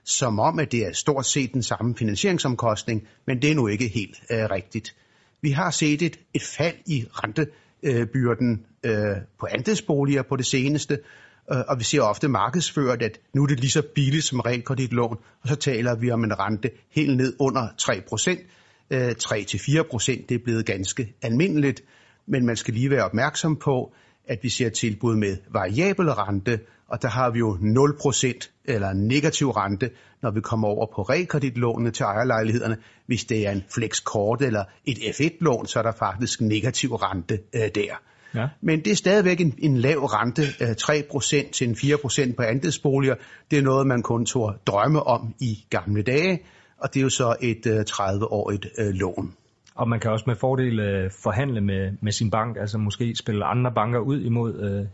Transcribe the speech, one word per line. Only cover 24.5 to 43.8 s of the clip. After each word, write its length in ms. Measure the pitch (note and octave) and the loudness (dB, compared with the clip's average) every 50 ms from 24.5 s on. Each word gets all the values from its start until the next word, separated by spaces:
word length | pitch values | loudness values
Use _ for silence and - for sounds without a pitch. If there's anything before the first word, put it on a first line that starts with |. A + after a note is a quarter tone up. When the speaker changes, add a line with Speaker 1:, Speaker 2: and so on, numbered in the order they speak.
| - - B2 A2+ | -2 0 0 0
Speaker 1:
tilbud 460 | G#2+ - - A#2 G#2 G2 - A#2 A2+ | 0 0 -2 -2 -2 0 0 2 2
med 220 | A2 G#2 G2+ F#2+ F#2 - - | 2 2 0 0 -4 -6 -6
variabel 600 | - A2 F#2+ F#2 G2+ B2 E3+ G3+ F#3+ - F#3 D#3 | -4 -2 -2 0 0 0 2 2 2 2 2 2
rente, 480 | C3 G#2+ G2+ G2 G#2 G2 G2 A#2+ A#2+ G#2+ - - - _ _ _ | 2 0 -2 -2 -2 -2 -2 -2 -2 -2 -4 -10 -20 _ _ _
og 140 | - - | -6 -4
der 60 | - B2+ | -2 -2
har 220 | G#2 B2 C3 B2 | 0 0 0 0
vi 100 | A2+ A#2 | 2 2
jo 180 | A#2 A2 G2+ F2 | 0 0 0 0
nul 360 | G2+ G#2+ A2 B2+ C#3 C#3+ D3 D3 | 2 4 4 6 6 4 4 2
procent 500 | - C#3+ B2+ - - B2+ A#2+ - - - _ _ _ | 0 0 0 2 0 -2 -2 -4 -10 -16 _ _ _
eller 280 | - B2+ G#2+ G2+ F#2+ G2 | -4 -2 -2 -2 0 0
negativ 560 | G2 G2+ A2 B2+ D3 C#3+ D#3+ D3 - D3+ C3+ | 0 2 2 2 2 2 2 0 2 0 0
rente, 400 | A2+ G#2+ G2 G2 G2+ F#2+ C3 A#2+ - - - - _ _ | 2 0 0 0 0 -2 -2 -4 -4 -10 -20 -20 _ _
når 100 | - A#2+ | -4 -2
vi 100 | G#2 A2 | -2 -2
kommer 260 | G2+ - - A2+ G#2+ G#2 | -2 0 0 0 2 2
over 180 | G#2 G#2+ A2 G#2+ - | 2 0 -2 -4 -4
på 60 | - | -4
realkreditlånene 920 | G2 - C3 E3+ F3+ E3 - D3+ C3+ C3+ A#2+ A#2+ A#2+ A#2+ A2+ A2+ A#2+ A#2 | -2 0 0 0 0 0 -2 0 0 -2 -2 0 0 0 0 0 -2 -2
til 120 | G#2+ - B2 | -2 -2 -2
ejerlejlighederne. 720 | G#2 G2 G#2+ A#2+ B2+ A#2+ A2 A2 A2 A2 A#2+ A2+ A2 A2+ A2 - - - _ _ | -2 0 0 0 2 2 2 2 2 0 0 0 -2 -2 -4 -6 -14 -20 _ _
Hvis 200 | - B2+ A2 - | -4 -4 -4 -2
det 220 | - A#2+ A2 G#2 G2+ | -2 0 0 0 0
er 40 | |
en 120 | G2+ G2 F#2+ - - | -2 -2 -4 -4 -4
flexkort 640 | - A#2 G#2+ - - - - - A2 G2+ G#2 A#2 B2 | -4 -4 -2 -4 -4 -6 -2 -2 0 0 0 0 0
eller 220 | C#3 B2+ A2 G#2 G2 - - _ _ | 0 0 0 -2 -2 -4 -10 _ _
et 300 | - B2+ - A#2 G#2+ F2+ | -6 -4 -4 -4 -6 -2
F 60 | - | 0
et-lån, 460 | C#3 E3+ E3 - E3+ D#3 B2+ G#2+ G#2 G2+ | -2 -2 0 0 2 2 2 2 -2 -2
så 120 | - B2 | -2 0
er 40 | A2 | 0
der 80 | A2+ | 0
faktisk 500 | A2 - A#2 G2+ F#2+ G2 A#2+ A2 - - | 0 0 -2 -2 -2 -2 -4 -4 -2 -2
negativ 520 | A#2 G#2+ G#2+ A2 G2 B2+ B2+ - - C3 A#2+ | 0 0 2 0 0 0 -2 -2 -2 -2 -2
rente, 460 | A2 - F#2+ G2 F#2+ E2 - A2+ G2+ - - - | -2 -2 -2 -2 -4 -4 -4 -4 -4 -4 -6 -4
øh, 60 | B2 A2 G#2 G2+ | -2 -2 0 0
der. 260 | G#2+ G#2 G2 - - - _ _ _ _ - - | -2 -2 -2 -6 -10 -14 _ _ _ _ -8 -6
Speaker 2:
Ja. 120 | A#2 A2+ C#3 - - | -4 -4 -4 -6 -2
Speaker 1:
Men 180 | - E3+ D#3+ D#3+ | 0 2 2 2
det 120 | D#3 G#3 | 2 0
er 40 | - | 0
stadigvæk 460 | - - F3+ F#3+ G#3 F#3+ F#3 F3+ E3 | 2 4 4 4 6 6 4 4 4
en, 140 | F3+ D#3+ A#2 - | 2 0 0 2
en 200 | - D#3 C3+ B2 | 2 2 4 4
lav 220 | A#2 C3+ D#3+ D3 | 4 4 2 2
rente, 420 | C3 C3 A2 G#2 A2 B2 A#2 - D3+ C#3+ C3 - | 0 0 2 2 0 0 0 0 0 -2 0 -2
øh, 140 | B2 A#2 A2+ | -2 -2 -2
tre 300 | - - - D3+ D3+ C#3+ - | -2 0 0 0 0 0 -2
procent 400 | - C#3 A#2 - - C#3+ C#3 C#3+ | -4 -4 -2 2 2 0 0 -2
til 180 | - - C3+ A#2+ | -2 -2 0 0
en 60 | A2+ | 0
fire 220 | - - C#3 D3 D3 | 0 2 2 2 2
procent 400 | - B2+ - - C#3 B2+ A#2 - | 0 0 0 0 0 0 0 0
på 60 | B2 | 0
andelsboliger. 720 | A2 A#2 C3+ C3+ E3+ C#3+ - - D3 C3+ C#3 C#3 C3 B2+ - - - - - - _ | 0 0 0 0 -2 -2 0 0 2 2 4 2 2 0 0 -4 -12 -20 -20 -4 _
Det 80 | - D3 | 2 4
er 40 | C#3 | 4
noget, 240 | C3+ C3 C3+ | 6 4 4